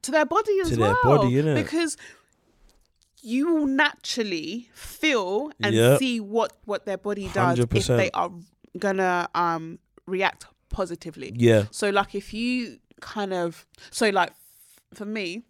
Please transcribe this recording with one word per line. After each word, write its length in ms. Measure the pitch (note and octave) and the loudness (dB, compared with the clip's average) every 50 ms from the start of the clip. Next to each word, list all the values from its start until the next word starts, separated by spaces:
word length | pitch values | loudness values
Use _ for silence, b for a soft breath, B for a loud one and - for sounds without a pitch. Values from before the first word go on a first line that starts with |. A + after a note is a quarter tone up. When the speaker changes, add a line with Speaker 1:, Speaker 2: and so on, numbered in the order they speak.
| - | -8
Speaker 1:
To 80 | - | 0
their 140 | C4 D#4 D4+ | 2 2 2
body 340 | B3+ E4 G4 G#4+ A4 G4+ G4 | 4 2 0 2 2 0 0
as 80 | F#4+ E4 | 2 0
Speaker 2:
To 60 | B2+ | 2
their 180 | A#2 A2 G#2 G2 G2+ G2+ | 2 2 4 4 4 6
Speaker 1:
well. 140 | B2+ C#3+ D3 | 6 6 6
Speaker 2:
body, 160 | - B2+ B2 | 4 4 2
innit? 220 | C3+ D3 D#3 D3 | 2 2 2 2
Speaker 1:
Because 420 | - - - - E4 E4+ D#4 - B B B B B B B B B _ _ _ _ _ _ _ _ _ _ _ _ _ _ _ _ | 0 -2 -2 -2 -2 -2 -2 -4 B B B B B B B B B _ _ _ _ _ _ _ _ _ _ _ _ _ _ _ _
you 320 | - A3+ A#3 B3+ C#4+ E4+ E4+ | -10 -4 -2 -2 0 2 2
will 100 | D#4 D4 | 2 2
naturally 1040 | C#4 C4+ C4+ D4+ D4 D4 - _ - - B3 A3+ G#3 F#3 E3 D3+ D#3 F#3 A#3+ A#3+ _ _ | 0 2 2 2 0 0 -4 _ -8 -4 -4 -2 -2 -2 -6 -6 -8 -10 -10 -12 _ _
feel 800 | - - - - - - D#4 C#4 A#3 F#3+ F3+ G3 G#3+ C#4 D4+ - _ G#3+ | -20 -18 -18 -10 -2 0 2 2 2 0 0 -2 -2 -4 -4 -8 _ -2
and 100 | G#3 G#2+ | 2 4
Speaker 2:
Yep. 260 | A2 A#2 A#2+ C3+ C#3+ | 6 6 6 6 6
Speaker 1:
see 200 | C4+ B3+ A#3+ A3+ | 4 0 -2 -4
what, 340 | G#3+ G3 G#3 A3+ A3 - - _ _ | -6 -2 -2 -2 -2 -2 -4 _ _
what 200 | - G3+ F#3+ _ | -6 -6 -6 _
their 120 | - G3 F#3+ | -6 -8 -6
body 260 | _ G3+ G#3 G3+ G3 | _ -6 -6 -6 -6
does 100 | F#3 E3+ | -6 -2
if 80 | G3 F#3 | 0 0
Speaker 2:
Hundred 260 | F3+ E3+ A#2+ B2 A#2 | 2 2 2 0 2
percent. 260 | - A2 F#2+ - B2+ A#2+ | 0 -2 0 2 2 2
Speaker 1:
they 140 | F#2+ - | 2 0
are 200 | - - F2 - F#3 F3 F3 _ _ _ _ - _ F3+ | 0 -4 -4 -4 -6 -14 -20 _ _ _ _ -16 _ -4
gonna, 500 | - G3+ F#3+ F#3+ F#3+ F#3 F3+ F3 E3+ - _ | -4 -2 0 0 0 0 0 0 -2 -4 _
um, 460 | E3+ F3 E3+ E3 D#3+ D#3+ E3 E3+ - _ _ _ - _ | -2 0 0 0 -2 -6 -10 -14 -16 _ _ _ -20 _
react 400 | - F#3 F#3 F#3+ F#3 - _ - - _ _ _ _ | -8 -4 0 0 -2 -2 _ -20 -20 _ _ _ _
positively. 640 | - - G3 F3 E3+ E3 - E3+ D3+ - C3+ - G#2 | -6 -4 -4 -6 -6 -10 -12 -14 -12 -12 -12 -10 -2
Speaker 2:
Yeah. 300 | A#2+ A#2 A#2 A2+ G#2+ G2+ G#2 | 4 6 6 6 6 4 0
Speaker 1:
So, 180 | - - - G3+ | -4 -4 -4 0
like, 240 | G3 G3+ G3 - - | 2 0 0 0 -4
if 200 | G3+ G3+ - - | -10 -10 -8 -10
you 440 | G#3+ A#3 B3 B3 B3+ A#3+ G#3 - - _ _ _ - | -6 -4 -2 -2 -4 -4 -6 -12 -18 _ _ _ -20
kind 320 | - - - A3 G3+ G3 F#3+ | -20 -12 -8 -8 -6 -4 -4
of, 320 | F3+ F3 E3+ E3 - - _ _ B B B | -4 -4 -4 -6 -10 -20 _ _ B B B
so, 200 | B - B3 G#3+ | B -2 0 2
like, 200 | G3 G3 F3 - | 2 2 0 0
f-, 680 | - _ _ _ _ _ - _ _ - _ _ - - | -2 _ _ _ _ _ -20 _ _ -20 _ _ -18 -14
for 80 | G#3 | -10
me 380 | G3+ G#3+ A3 G3 E3+ F3 A3 A#3 _ | -8 -8 -6 -6 -6 -8 -10 -12 _